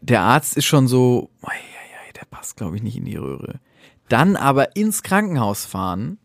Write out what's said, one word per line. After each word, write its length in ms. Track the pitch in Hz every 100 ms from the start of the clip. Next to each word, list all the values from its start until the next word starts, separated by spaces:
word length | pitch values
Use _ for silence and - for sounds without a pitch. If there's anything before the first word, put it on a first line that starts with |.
der 200 | - 117
Arzt 360 | 95 135 - -
ist 80 | -
schon 220 | 156 131
so, 420 | 127 127 123 - _
„Ei, 80 | -
ei, 560 | - - - - - -
ei, 20 | -
der 60 | -
passt, 320 | - - -
glaub 160 | 92 80
ich, 60 |
nicht 140 | 110 -
in 80 | 85
die 100 | -
Röhre.“ 420 | 69 67 - - _ _ _ _ -
Dann 260 | 117 170 196
aber 400 | 139 135 135 -
ins 280 | 214 208
Krankenhaus 600 | - 190 208 156 107 104 -
fahren, 520 | 95 92 90 123 202